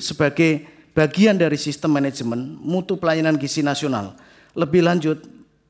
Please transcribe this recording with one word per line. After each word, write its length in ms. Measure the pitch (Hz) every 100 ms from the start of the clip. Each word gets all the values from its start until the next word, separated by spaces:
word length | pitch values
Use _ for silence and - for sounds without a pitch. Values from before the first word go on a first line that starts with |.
sebagai 640 | - 151 147 143 165 165 - - _
bagian 480 | - 151 180 214 196
dari 160 | 165 147
sistem 400 | 151 143 160 143
manajemen 640 | 139 131 117 117 131 160
mutu 400 | 151 180 185 185
pelayanan 400 | 170 160 160 156
gizi 240 | 143 156
nasional. 560 | 143 139 151 120 98 95 - - _
Lebih 320 | - 160 180
lanjut, 480 | 170 175 156 151 - - _ _ _